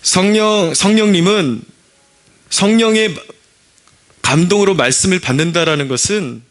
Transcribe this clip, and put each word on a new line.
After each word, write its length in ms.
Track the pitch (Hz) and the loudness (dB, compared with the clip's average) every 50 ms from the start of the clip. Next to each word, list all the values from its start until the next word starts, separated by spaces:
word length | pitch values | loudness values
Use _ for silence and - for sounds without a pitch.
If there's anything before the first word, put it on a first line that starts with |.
| - | -4
성령, 680 | - - 185 185 202 214 214 214 214 214 208 185 165 156 | -2 0 0 2 2 2 2 2 2 0 0 0 -2 -2
성령님은 880 | - - 196 214 220 214 208 196 170 170 190 214 208 170 135 117 92 - - _ _ _ _ _ _ _ _ _ _ _ _ _ _ _ _ | 0 0 2 2 2 2 2 2 2 2 2 2 0 0 -2 -4 -6 -10 -18 _ _ _ _ _ _ _ _ _ _ _ _ _ _ _ _
성령의 680 | - - 190 202 220 226 226 220 220 220 220 208 151 - - - - _ _ _ _ _ _ _ _ _ _ _ _ _ _ _ _ _ | -4 -2 0 2 2 2 2 2 2 0 0 -2 -4 -8 -16 -20 -20 _ _ _ _ _ _ _ _ _ _ _ _ _ _ _ _ _
감동으로 540 | - - 127 156 175 175 202 208 202 190 190 | -4 0 2 2 2 2 2 2 2 2 2
말씀을 440 | 156 123 127 175 - - 190 185 180 | 2 0 0 0 0 0 0 -2 -2
받는다라는 680 | - - 127 139 160 170 160 170 165 160 156 147 139 | -2 -2 -2 -2 -2 0 0 0 0 0 0 -2 -2
것은 560 | 135 131 123 - - 202 214 180 127 120 113 120 _ | -4 -4 -4 -2 -2 -2 -4 -4 -6 -10 -14 -18 _